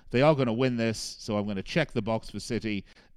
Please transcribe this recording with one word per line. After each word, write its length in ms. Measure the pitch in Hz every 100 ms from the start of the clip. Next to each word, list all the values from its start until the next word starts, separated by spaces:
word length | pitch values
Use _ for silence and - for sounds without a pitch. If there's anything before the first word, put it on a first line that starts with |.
| -
They 120 | 120
are 120 | 147
gonna 180 | 143 123
win 240 | 113 131 117
this, 400 | 113 107 - -
so 200 | - 104
I'm 80 | 104
gonna 160 | 98
check 300 | - 175 147
the 100 | 120
box 280 | 104 113 -
for 100 | 104
City. 440 | - 113 107 101 - - _